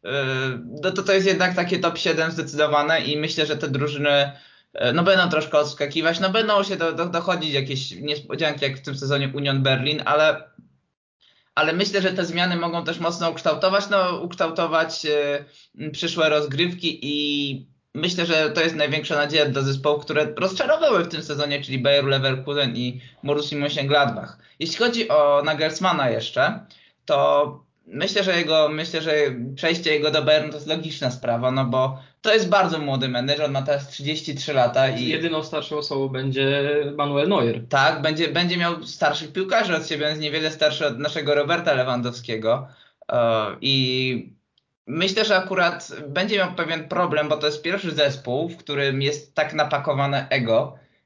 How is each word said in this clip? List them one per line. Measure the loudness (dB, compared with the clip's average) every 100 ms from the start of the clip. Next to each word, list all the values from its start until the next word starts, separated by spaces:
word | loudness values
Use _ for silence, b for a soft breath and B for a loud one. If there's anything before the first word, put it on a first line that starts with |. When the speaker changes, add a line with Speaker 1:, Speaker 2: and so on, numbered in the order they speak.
| -6
Speaker 1:
y, | -2 -2 -2 -2 -6 -10 -6
no, | -4
to, | -2
to | 2
jest | 4 4
jednak | 2 0 0
takie | -2 0
top | -2 -2
siedem | -2 0 0
zdecydowane | -2 -6 0 2 4 2 0
i | 0 -2
myślę, | -2 -2 -2
że | -2
te | -2
drużyny, | -2 -2 0 2 4 2 B B B B -2
y, | 0
no, | 4
będą | 4 4 4
troszkę | 2 2 2
odskakiwać, | 0 -2 -4 0 0 2
no, | 0
będą | 2 2 2
się | 2 0
do, | -2
do, | 0 -2
dochodzić | -2 0 -2 0
jakieś | -2 -2 -6 -8
niespodzianki, | -8 -6 -6 -6 -2 -2 -2 -4
jak | -4
w |
tym | -10 -8
sezonie | -2 -2 -2
Union | -2 -2 2
Berlin, | 2 2 0 -2 0
ale, | 4 4 2 -6 -20 _ _ _ _ _ _ b b b 0
ale | 0
myślę, | 2 0 0
że | 0
te | 0 -2
zmiany | 0 0 0
mogą | -2 -4
też | -4 -2
mocno | -4 -2 -4
ukształtować, | 0 -2 2 2 2 2
no, | 2 2 -2
ukształtować, | -6 -2 -2 0 0 2 0 -4 -2 0 0 -2 -6 b b -12
y, | -10
przyszłe | -6 -6 0 2
rozgrywki | 2 0 0 -2 -2 -6 -4
i | -6 -4 -2 -2 -2 -6 -12 _ _
myślę, | -4 -4 -2 0
że | 2 2
to | 2
jest | 0 0
największa | -2 -2 -2 -2
nadzieja | 0 2 2
dla | 0
zespołów, | -2 0 0 0 0
które | 0 0 0
rozczarowały | -2 0 2 4 4 4
w | 0
tym | -6
sezonie, | -6 -4 -2 -4
czyli | -4 0
Bayer | 4 4 4
Leverkusen | 2 2 -2 -2 -2 -2 -2
i | -4 -6 B B
Borussii | -2 -2 -2 -4
Mönchengladbach. | -4 -2 2 4 4 0 -10 -18 b b
Jeśli | -8 0
chodzi | 0 0 2
o | 4 6 4 2
Nagelsmana | 0 -2 0 0 2 2
jeszcze, | 0 -2 0 0 0 -12 b b b 0
to | 2 4 4 2 -4 _ _ -14
myślę, | -6 -2 0
że | 2 0
jego, | 2 4 4
myślę, | 0 -4 -4
że | 0 2 2 0 -8 -4
przejście | -2 0 0
jego | 2 2
do | 2
Bayernu | 4 4 2
to | -8
jest | -6
logiczna | -6 -6 -4 -4
sprawa, | -2 -2 0 0
no | 0 0
bo | 2 0 -2 B B
to | 2
jest | 2 4
bardzo | 4 4 0
młody | -2 -2 -2
menedżer, | -2 -2 0 0
on |
ma | -2
teraz | 0 -2 -2
trzydzieści | -8 -6 -6 -6 -8
trzy | -2
lata | 2 4 4 2
i | 2 -2
Speaker 2:
Jedyną | 0 0 -2
starszą | -4 -6 -4 -6
osobą | -4 -2 -2
będzie | -2 -2 2 2 2 2 0 0 -2
Manuel | 0 0 2
Neuer. | 2 2 -2 0
Speaker 1:
Tak, | 4 4 4
będzie, | -2 0 0
będzie | 0 0 0
miał | -2 -2
starszych | -8 -2 0 0 -6
piłkarzy | -6 0 0 2 -2
od | -2
siebie, | -2 -2
on |
jest | -2
niewiele | -4 -2 -4
starszy | 2 0 2 -2
od | -2
naszego | -4 -4 2 2
Roberta | 2 0 2
Lewandowskiego. | 2 2 0 -2 -6 -6 -4 0 0 -2 B B B -2
E, | 2 2 2 0 -2
i | 0 2 0 0 -2 -4 -8 -18 _ _ _ _ -8
myślę, | -2 -2 0 2
że | 2
akurat | 2 0 0 -2 -12 -14 -6
będzie | -4 -2 0
miał | -2
pewien | -2 -4 -4 -4
problem, | -2 0 0 0
bo | 0
to | 0
jest | -2
pierwszy | -4 -4 -4
zespół, | 0 0 0 -4 -4 -4
w | -8
którym | -6 -2 0 0
jest | -2 -2 -6 -2
tak | -2
napakowane | 0 0 0 0 0 2 0 0
ego | 0 4 2 2 B B B